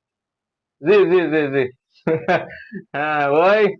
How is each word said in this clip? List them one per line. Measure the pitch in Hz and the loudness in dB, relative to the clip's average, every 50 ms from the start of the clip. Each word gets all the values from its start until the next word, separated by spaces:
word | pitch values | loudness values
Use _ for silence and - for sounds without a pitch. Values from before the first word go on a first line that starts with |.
| _ _ _ _ _ _ _ _ _ _ _ _ _ _ _ _ | _ _ _ _ _ _ _ _ _ _ _ _ _ _ _ _
জি, | 139 160 208 202 190 | 0 2 4 4 4
জি, | 165 180 185 165 | 4 2 0 0
জি, | 147 151 156 147 139 | 0 -2 -2 -2 -2
জি। | 135 139 127 127 - _ _ _ _ _ - | -2 -2 -4 -4 -6 _ _ _ _ _ -6
<laughs> | 170 160 160 - - 180 160 - - - - - - 226 190 - _ | -4 -4 -2 -2 -2 -2 -2 -4 -8 -18 -20 -20 -18 -18 -18 -16 _
হ্যাঁ, | - 139 147 156 151 147 143 143 147 156 | -8 -6 -6 -4 -2 -2 -2 0 2 2
ওই | 175 190 208 220 214 196 - - | 2 4 2 2 2 0 -2 -6